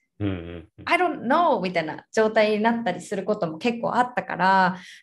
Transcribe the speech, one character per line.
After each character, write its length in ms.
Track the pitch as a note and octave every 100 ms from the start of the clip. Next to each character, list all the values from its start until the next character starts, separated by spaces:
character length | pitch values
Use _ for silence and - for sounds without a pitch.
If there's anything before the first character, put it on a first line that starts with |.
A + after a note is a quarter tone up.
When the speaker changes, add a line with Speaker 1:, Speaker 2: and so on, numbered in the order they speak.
| _ -
Speaker 1:
う 40 |
ん 40 | G2+
う 20 |
ん 40 | F2+ E2+ F2 - -
う 40 |
ん。 20 |
Speaker 2:
I 120 | - F4
don't 300 | F4 C#4+ A3
know」 320 | D#4+ E4+ A3
み 120 | F#3
た 80 | F3
い 40 |
な 220 | D#3 D3+ -
状 180 | A3+ A3
態 220 | A3 G#3+
に 80 | G#3
な 80 | A3+
っ 140 | A#3
た 80 | F3+
り 80 | F3
す 140 | - G3
る 80 |
こ 100 | G3
と 160 | G#3 E3
も 80 | E3
結 220 | A#3+ A#3
構 160 | - A#3
あ 60 |
っ 100 | B3
た 80 | -
か 140 | F3+ E3+
ら、 400 | F#3 F#3+ F3+ F#3 - -